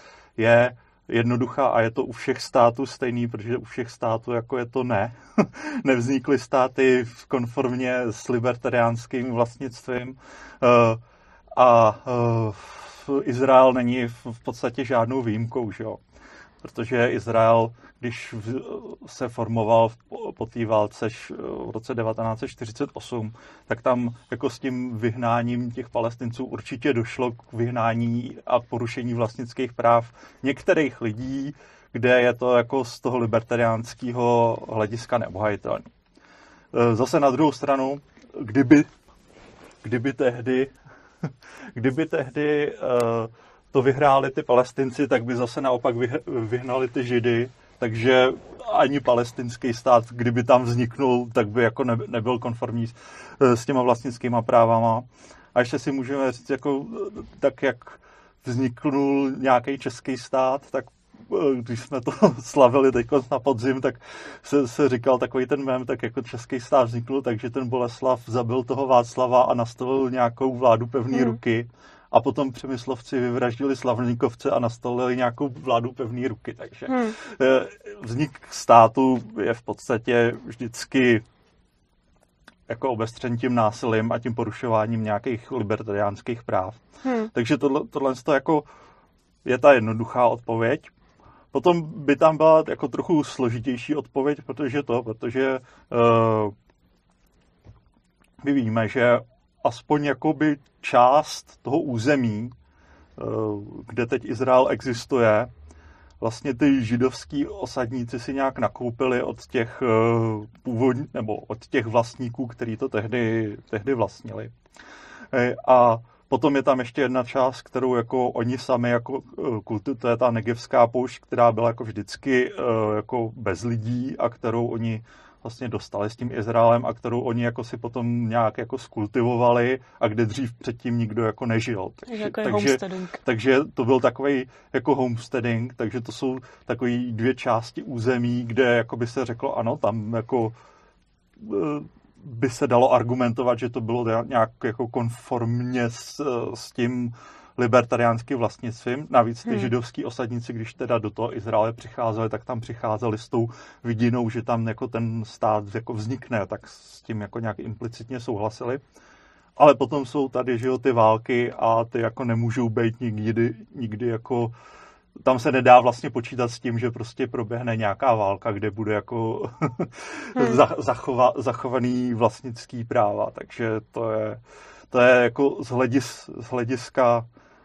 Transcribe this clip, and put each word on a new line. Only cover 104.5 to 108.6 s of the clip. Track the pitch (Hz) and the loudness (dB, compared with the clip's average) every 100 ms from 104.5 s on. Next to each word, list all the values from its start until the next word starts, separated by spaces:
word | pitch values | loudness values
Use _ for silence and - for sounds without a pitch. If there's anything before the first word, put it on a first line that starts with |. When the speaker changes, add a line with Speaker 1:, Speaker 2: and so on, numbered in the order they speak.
| 127 139 | 6 6
Speaker 1:
existuje, | 120 131 120 - 131 110 107 127 - - - - - _ _ | 0 -4 -6 -2 2 4 4 0 -10 -20 -20 -20 -20 _ _
vlastně | 113 - 143 | -6 -4 -6
ty | 123 147 135 | 0 2 2
židovský | 117 120 131 - - 143 160 | 0 0 0 -2 -8 -6 -6
osadníci | 202 - 143 120 127 117 - | -8 -8 -6 -4 -6 -8 -8
si | 143 | -6
nějak | 135 135 | -2 -2
nakoupili | 131 | -2